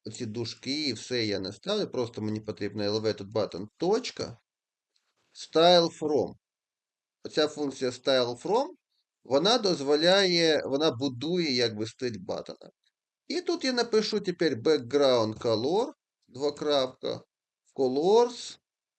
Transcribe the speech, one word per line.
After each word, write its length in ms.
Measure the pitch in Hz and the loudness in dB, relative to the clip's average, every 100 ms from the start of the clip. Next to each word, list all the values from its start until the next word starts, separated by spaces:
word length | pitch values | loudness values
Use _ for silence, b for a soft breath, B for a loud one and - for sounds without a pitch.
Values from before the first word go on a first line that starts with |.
| - - | -16 -10
ці 80 | 117 | -8
дужки 600 | 110 117 - 127 143 151 | -8 -8 -8 -8 -4 -4
і 60 | |
все 320 | 110 - 127 110 | -6 -4 -4 -2
я 140 | 98 | -2
не 140 | 95 | -6
ставлю, 340 | 98 - 214 170 | -8 -4 -4 -4
просто 340 | 127 117 117 | -4 -6 -4
мені 180 | 107 107 | -4 -4
потрібно 440 | 107 98 101 107 | -6 -6 -6 -4
Elevated 480 | 101 107 107 101 98 | -2 0 -2 -4 -4
Button, 360 | 110 95 85 104 - | -2 -2 -4 -12 -4
точка, 600 | 170 226 247 - 95 120 _ _ _ _ _ _ _ _ _ | 0 0 -2 -8 -10 -12 _ _ _ _ _ _ _ _ _
Style 640 | - - 156 170 180 170 - | -20 -2 6 8 8 6 0
From. 360 | 156 147 92 - _ _ _ _ _ _ _ _ | 0 0 0 -4 _ _ _ _ _ _ _ _
Оця 240 | - - 151 | -6 0 0
функція 440 | 147 147 - 127 | 0 -6 -4 -6
Style 500 | 117 - 131 123 120 | -4 0 2 2 -2
From, 260 | 160 214 294 339 _ _ _ _ | -2 -2 -2 -6 _ _ _ _
вона 340 | - 135 185 247 | -2 2 4 2
дозволяє, 1080 | 208 160 139 147 165 196 190 175 165 151 101 | 2 -2 2 2 4 4 4 4 2 2 0
вона 260 | 135 156 | 0 0
будує 600 | 117 139 120 143 180 165 | 0 -4 -4 -4 -2 0
якби 360 | 123 117 107 110 | 0 0 -2 -8
стиль 300 | - 123 107 | -6 -8 -6
батона. 520 | 87 87 73 - - _ _ _ _ _ - | -8 -8 -8 -14 -18 _ _ _ _ _ -8
І 140 | 294 | -6
тут 220 | 359 339 | -2 -2
я 100 | 269 | -2
напишу 460 | 247 233 220 214 214 | -2 0 0 0 -2
тепер 360 | 190 175 165 127 | -4 0 0 0
background 840 | 117 151 117 143 139 123 110 110 | 2 0 2 2 4 4 2 -2
color, 560 | 123 110 127 190 277 - _ _ _ | 0 0 2 0 -2 -6 _ _ _
двокрапка, 960 | 123 143 143 151 147 127 - 127 117 - _ _ _ _ - | -6 -4 -2 0 0 0 -4 -8 -8 -10 _ _ _ _ -2
colors, 840 | 131 131 165 220 240 247 - - _ _ _ | 0 2 4 6 4 0 -14 -18 _ _ _